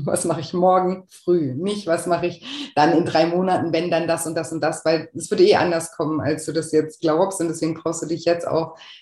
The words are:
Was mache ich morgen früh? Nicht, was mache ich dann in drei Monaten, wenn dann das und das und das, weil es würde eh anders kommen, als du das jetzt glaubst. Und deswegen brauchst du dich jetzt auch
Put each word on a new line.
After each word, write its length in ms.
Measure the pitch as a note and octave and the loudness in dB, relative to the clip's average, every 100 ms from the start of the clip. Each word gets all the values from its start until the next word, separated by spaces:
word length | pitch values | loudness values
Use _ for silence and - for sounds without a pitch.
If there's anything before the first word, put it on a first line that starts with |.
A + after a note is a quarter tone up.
| D3 | -4
Was 200 | E3+ E3+ | -2 -2
mache 140 | E3 | -4
ich 120 | - | -4
morgen 540 | F3+ F#3 F#3 F3+ F#3+ - | 2 4 4 2 -2 -8
früh? 460 | - - F3 C#3 | -6 0 2 0
Nicht, 320 | B2+ F#3+ G#3 E3+ | -2 -4 -4 -2
was 220 | E3+ F3+ | -2 0
mache 180 | E3+ F3 | -2 -2
ich 460 | F3 B3 C#4+ C#4 | -6 -12 -12 -4
dann 240 | - D3+ D#3+ | 2 4 4
in 80 | E3+ | 4
drei 220 | D#3+ E3 | 2 2
Monaten, 440 | F3 F#3 F3+ E3+ | 2 0 0 0
wenn 200 | E3 F3 | -2 0
dann 160 | E3+ E3 | 0 0
das 180 | E3 D#3+ | -2 -2
und 80 | |
das 180 | E3 D#3 | -4 -4
und 100 | D#3+ | -2
das, 220 | D3+ D#3+ | -2 -2
weil 280 | D#3+ D#3+ E3 | 0 0 -2
es 160 | - D#3 | -10 -2
würde 140 | F#3 | 4
eh 140 | F#3 - | 6 6
anders 380 | F3 E3 E3 - | 2 0 -4 -4
kommen, 240 | D#3 D#3 | -2 -2
als 260 | C#3+ D3+ - | -2 -2 -4
du 60 | |
das 200 | D#3 D#3 | -6 0
jetzt 300 | D#3 D3+ - | 0 0 -2
glaubst. 380 | E3 D#3 F#3+ F#3+ | 0 2 2 0
Und 100 | E3+ | -4
deswegen 260 | D#3+ D#3+ D#3+ | -2 -4 -4
brauchst 260 | E3 E3 | -6 -6
du 60 | D#3 | -6
dich 180 | E3 E3+ | -2 0
jetzt 220 | E3+ E3+ | 0 0
auch 280 | D3+ E3 - - - | -2 -2 -8 -20 -20